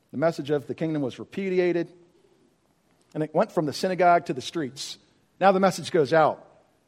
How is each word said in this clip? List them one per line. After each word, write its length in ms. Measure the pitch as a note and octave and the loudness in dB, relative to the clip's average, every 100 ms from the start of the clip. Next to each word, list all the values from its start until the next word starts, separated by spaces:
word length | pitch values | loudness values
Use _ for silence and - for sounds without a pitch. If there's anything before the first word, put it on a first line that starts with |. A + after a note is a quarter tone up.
| _ | _
The 60 | A#2+ | -2
message 320 | E3 E3 C#3 | -2 -2 -4
of 180 | D3 C3+ | -4 -4
the 80 | |
kingdom 280 | - D#3+ D3+ | -6 -4 -4
was 160 | C3 A2+ | -6 -8
repudiated, 760 | G#2+ - F#3+ F3+ F3+ E3+ E3 - _ _ _ _ _ _ _ _ _ _ _ | -12 -8 -4 0 0 0 -4 -10 _ _ _ _ _ _ _ _ _ _ _
and 100 | D#3 | -6
it 120 | D#3 | -2
went 180 | - - | 0 0
from 140 | F#3 D3 | -2 -4
the 80 | |
synagogue 500 | - F#3+ F3+ F3 F3 F3 | -2 -4 2 4 4 2
to 60 | |
the 80 | C3+ | -8
streets. 560 | - E3+ C#3 - - - _ _ _ - | -8 -6 -8 -8 -14 -16 _ _ _ 2
Now 140 | F#3+ | 4
the 80 | F#3+ | 4
message 300 | G3 - D3 | 2 0 -2
goes 240 | F3 B2+ | 0 2
out. 280 | D#3+ C#3 G2 - _ _ _ | 4 4 0 -10 _ _ _